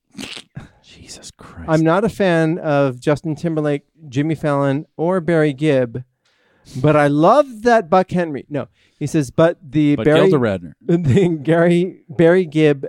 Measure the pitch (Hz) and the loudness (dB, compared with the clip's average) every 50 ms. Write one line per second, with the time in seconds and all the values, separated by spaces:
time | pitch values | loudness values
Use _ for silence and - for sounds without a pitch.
0 | _ _ _ - - - - - - _ - - - - _ _ _ _ - - | _ _ _ -16 -16 -16 -16 -18 -20 _ -20 -20 -20 -20 _ _ _ _ -20 -20
1 | - - - - - - - _ - - - - - 165 160 160 160 160 165 190 | -20 -20 -20 -20 -20 -20 -20 _ -20 -20 -18 -14 -6 -2 0 0 2 2 2 0
2 | 220 208 - - 202 185 170 165 160 160 165 180 - 160 147 143 143 139 123 123 | 0 -2 -2 -2 0 0 2 0 0 0 -2 -4 -4 -2 -2 0 0 -2 -4 -4
3 | - 160 147 135 - 165 151 147 - 170 160 156 151 151 147 143 _ _ _ _ | -2 -2 -2 -2 -2 -8 -8 -6 -6 -6 -4 -4 -4 -4 -4 -4 _ _ _ _
4 | 165 147 117 135 147 156 160 - - 151 143 139 143 139 135 143 156 _ _ - | -16 -8 -6 -4 -2 -2 -4 -4 -4 -4 -2 -2 -2 -2 -2 -4 -6 _ _ -6
5 | 151 170 185 190 160 156 170 160 156 156 139 127 151 156 143 131 127 120 113 123 | -4 -2 -2 -4 -2 0 0 2 0 0 -2 -2 0 0 0 0 0 -2 -6 -10
6 | 127 _ _ _ _ _ _ _ _ _ _ _ _ - - 131 127 151 151 151 | -14 _ _ _ _ _ _ _ _ _ _ _ _ -16 -8 -2 0 2 4 4
7 | 147 143 143 147 156 185 233 285 294 269 240 214 208 240 233 226 190 151 185 185 | 2 2 2 2 4 4 4 4 2 0 -4 -4 0 2 2 2 2 2 0 0
8 | 185 - - 180 175 165 147 120 - - 143 139 113 - _ _ _ _ _ - | 0 0 -2 -4 -4 -4 -6 -10 -10 -8 -8 -8 -8 -10 _ _ _ _ _ -10
9 | 151 143 - 160 143 120 - - 160 165 170 _ - 139 120 156 151 147 147 139 | -8 -4 -2 -2 -2 -2 0 2 2 2 2 _ -10 -6 -2 0 2 2 2 2
10 | 110 151 151 156 190 190 180 139 120 110 98 90 87 80 67 _ - - 170 170 | 2 2 4 4 4 4 4 2 0 0 -2 -4 -8 -12 -20 _ -4 -2 -2 0
11 | 180 143 110 196 196 180 165 156 131 135 170 165 170 175 175 175 175 190 - - | 0 2 2 2 2 2 0 -2 -2 0 2 2 2 2 2 0 0 -2 -6 -14
12 | _ - 143 110 160 165 175 190 185 156 139 156 156 151 147 139 135 | _ -10 -2 2 4 4 4 4 0 0 0 2 2 2 2 0 -4